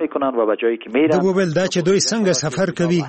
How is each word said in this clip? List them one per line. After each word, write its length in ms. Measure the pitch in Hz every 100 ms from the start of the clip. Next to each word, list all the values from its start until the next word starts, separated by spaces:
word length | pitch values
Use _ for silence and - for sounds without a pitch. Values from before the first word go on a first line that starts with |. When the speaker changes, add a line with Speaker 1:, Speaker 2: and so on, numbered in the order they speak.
Speaker 1:
می‌کنن 320 | 165 - 175 123
و 80 | 107
به 100 | 104
جایی 140 | 117 117
که 140 | -
می‌رن. 160 | 120 156
Speaker 2:
ده 80 | 156
وویل 340 | 185 190 185
دا 140 | 156 185
چې 120 | 180
دوی 220 | 165 196
څنګه 320 | - 226 196
سفر 380 | 170 156 156 190
کوي، 320 | 170 175 175